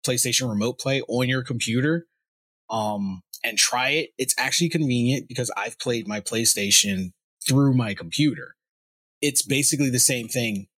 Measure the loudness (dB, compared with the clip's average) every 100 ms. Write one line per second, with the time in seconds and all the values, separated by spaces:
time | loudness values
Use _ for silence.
0 | -2 -2 0 0 0 0 -2 -2 -2 -2
1 | 0 0 2 0 -2 -4 0 2 2 0
2 | -4 _ _ _ _ _ -6 -2 -2 -2
3 | -4 -6 _ -8 -4 0 0 2 0 0
4 | -4 -4 -2 -2 0 0 0 2 2 2
5 | 2 0 -2 -6 -6 -6 -8 -6 -4 -4
6 | -4 -8 -4 0 2 2 4 4 4 -2
7 | -4 _ _ _ 2 4 6 4 0 -6
8 | -6 0 0 0 -12 _ _ _ _ _
9 | _ _ 0 0 0 2 2 2 2 4
10 | 2 2 -2 -2 0 -2 -6